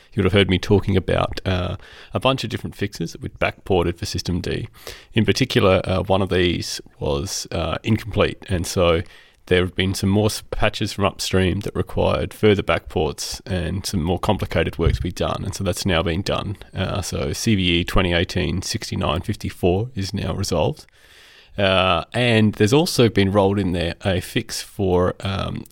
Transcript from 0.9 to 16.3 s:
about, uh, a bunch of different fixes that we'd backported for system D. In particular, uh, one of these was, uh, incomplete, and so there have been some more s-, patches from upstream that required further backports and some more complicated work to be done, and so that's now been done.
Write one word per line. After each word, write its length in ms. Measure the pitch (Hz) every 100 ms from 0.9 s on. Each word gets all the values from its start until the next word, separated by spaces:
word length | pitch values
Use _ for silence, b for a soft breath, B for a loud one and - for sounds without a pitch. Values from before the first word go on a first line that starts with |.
| 95
about, 460 | - 87 - - 95
uh, 300 | 90 90 - B B B
a 60 | 101
bunch 240 | 127 135
of 80 | 107
different 240 | 98 - -
fixes 380 | 101 - -
that 80 | -
we'd 180 | 135 -
backported 580 | - - - 92 85 87
for 80 | -
system 340 | 98 - 87
D. 280 | - 78 - B B B B 113
In 100 | 104
particular, 560 | - - 113 101 92
uh, 200 | - 92
one 180 | 92 95
of 80 | 92
these 500 | 90 87 85 - - - -
was, 480 | 78 71 - - -
uh, 300 | - 80 -
incomplete, 640 | - 110 107 - 82 - -
and 200 | 90 82
so 340 | 95 85 82 - B B B -
there 140 | 90
have 160 | 90 -
been 160 | 95
some 160 | 95 98
more 160 | 101 107
s-, 180 | - -
patches 400 | - 107 - 107
from 140 | - 98
upstream 560 | - - 92 92 92
that 120 | -
required 600 | - - 92 87 - -
further 280 | - 107 98
backports 800 | - - - - - - - - -
and 400 | 92 82 95 -
some 180 | 95
more 160 | 80 87
complicated 580 | - 98 101 87 80 -
work 140 | 80
to 100 | -
be 80 | 90
done, 320 | - 80 - 98
and 100 | -
so 80 |
that's 220 | 95 87 98
now 180 | 82
been 180 | 90 82
done. 360 | -